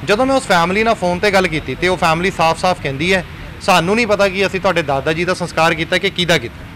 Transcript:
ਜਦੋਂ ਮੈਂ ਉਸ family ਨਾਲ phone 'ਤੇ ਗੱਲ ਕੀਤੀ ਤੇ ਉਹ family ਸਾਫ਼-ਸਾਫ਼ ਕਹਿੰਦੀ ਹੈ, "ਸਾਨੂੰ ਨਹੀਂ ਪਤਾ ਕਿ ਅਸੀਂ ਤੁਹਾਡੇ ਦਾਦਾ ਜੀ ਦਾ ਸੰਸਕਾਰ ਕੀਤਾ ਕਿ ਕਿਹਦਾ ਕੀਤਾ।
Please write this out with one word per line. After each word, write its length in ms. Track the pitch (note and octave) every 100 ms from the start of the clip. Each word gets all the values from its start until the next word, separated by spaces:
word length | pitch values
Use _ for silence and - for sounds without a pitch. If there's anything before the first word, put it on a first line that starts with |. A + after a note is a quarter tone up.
ਜਦੋਂ 220 | C#3 G#3 C4
ਮੈਂ 100 | C4+
ਉਸ 60 |
family 400 | B3+ F#3 E3+ G3
ਨਾਲ 120 | A3
phone 220 | A3+ F3+ F3
'ਤੇ 140 | G#3
ਗੱਲ 180 | F#3+ F#3
ਕੀਤੀ 260 | D#3 -
ਤੇ 140 | C3 F3+
ਉਹ 80 | F3+
family 340 | F3 D#3+ F#3
ਸਾਫ਼-ਸਾਫ਼ 520 | F3 E3 F3 F#3+ F3+
ਕਹਿੰਦੀ 320 | D3+ C3+ E3+
ਹੈ, 100 | F#3+ D#3+ - - -
"ਸਾਨੂੰ 360 | - F3+ E3 G#3+
ਨਹੀਂ 100 | A#3
ਪਤਾ 220 | G3+ G3+
ਕਿ 180 | F#3 G3
ਅਸੀਂ 140 | F#3+
ਤੁਹਾਡੇ 220 | F#3+ F3
ਦਾਦਾ 300 | D3+ C3+ C3+
ਜੀ 120 | D#3+
ਦਾ 100 | F3
ਸੰਸਕਾਰ 400 | F3+ E3+ - E3
ਕੀਤਾ 240 | E3 D#3+ F#3
ਕਿ 120 | F#3+
ਕਿਹਦਾ 280 | F3 F3 E3
ਕੀਤਾ। 260 | A#2 - -